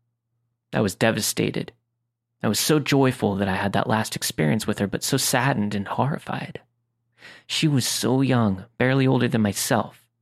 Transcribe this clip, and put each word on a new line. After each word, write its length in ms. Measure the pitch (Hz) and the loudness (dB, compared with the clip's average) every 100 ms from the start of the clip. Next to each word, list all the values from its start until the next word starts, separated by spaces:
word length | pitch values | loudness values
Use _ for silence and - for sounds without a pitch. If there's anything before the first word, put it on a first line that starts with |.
| _ _ _ _ _ _ - | _ _ _ _ _ _ -6
I 80 | 139 | -2
was 140 | 104 - | -2 2
devastated. 760 | 113 110 - - 107 - - _ _ _ _ _ _ - | 0 2 -2 -2 -2 -4 -8 _ _ _ _ _ _ -6
I 40 | 110 | -2
was 120 | 104 | 0
so 180 | - 156 | 2 2
joyful 560 | 131 139 131 127 104 98 | 4 4 4 2 0 0
that 120 | 95 | -2
I 80 | 95 | -2
had 180 | 101 | -2
that 140 | - - | -2 0
last 280 | 110 107 - | 0 -2 -6
experience 520 | - - 151 110 - | -6 -2 0 0 -2
with 120 | 101 | -4
her, 80 | 98 | -2
but 160 | 110 | -4
so 140 | - 131 | -2 -2
saddened 560 | - 127 135 127 104 | 0 0 0 0 -2
and 140 | 104 98 | -4 -4
horrified. 720 | - 131 - - - - - _ _ _ _ _ _ - - - | -2 -2 -2 -8 -10 -10 -14 _ _ _ _ _ _ -20 -20 -8
She 220 | - 160 | -2 2
was 200 | 135 - | 2 0
so 340 | - 117 131 | 0 0 2
young, 440 | 131 123 107 95 - - | 4 4 2 0 -6 -2
barely 280 | 127 135 131 | 2 4 4
older 220 | 131 123 | 2 2
than 140 | 110 | 2
myself. 640 | 104 - - 113 - - _ _ | 0 0 0 0 -2 -10 _ _